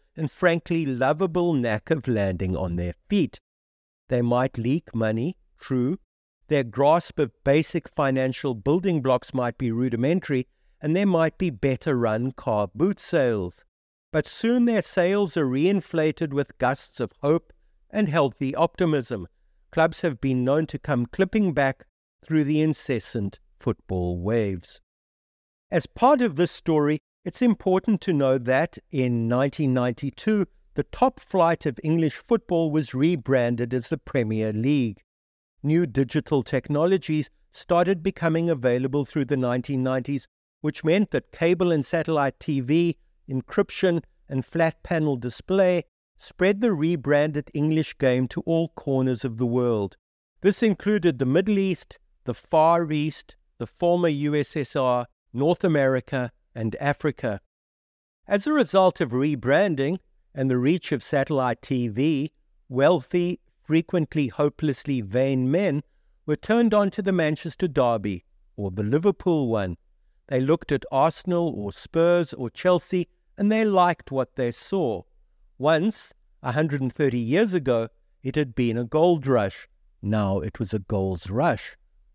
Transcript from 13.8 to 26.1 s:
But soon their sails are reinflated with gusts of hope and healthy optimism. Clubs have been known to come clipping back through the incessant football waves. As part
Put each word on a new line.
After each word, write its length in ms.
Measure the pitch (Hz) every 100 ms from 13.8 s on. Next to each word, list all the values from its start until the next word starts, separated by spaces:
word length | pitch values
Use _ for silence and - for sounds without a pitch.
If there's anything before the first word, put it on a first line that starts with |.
| _ _ _
But 140 | 156 -
soon 380 | - 226 247 240
their 160 | 220
sails 540 | - - 175 202 196 175
are 100 | 135
reinflated 840 | 135 175 202 - 160 156 - 156
with 260 | 139 139 -
gusts 420 | 127 139 - -
of 120 | 113 _
hope 300 | 143 165 _ _ _ _ _
and 180 | 214 196
healthy 480 | 160 139 - 135 147
optimism. 720 | 165 - 175 147 117 110 85 _ _ _ _
Clubs 300 | 165 165 -
have 200 | 170 120
been 240 | 135 127 127
known 220 | 151 160
to 120 | 139
come 280 | - 127 120
clipping 460 | - 190 220 190
back 320 | 147 135 - - _ _ _
through 220 | - 156 143
the 160 | 151
incessant 800 | 156 151 - 117 - 117 98 - _ _
football 580 | 123 - - 92 90 87
waves. 600 | 92 117 101 90 - - _ _ _ _ _ _ _ _ -
As 160 | 165 -
part 360 | - 254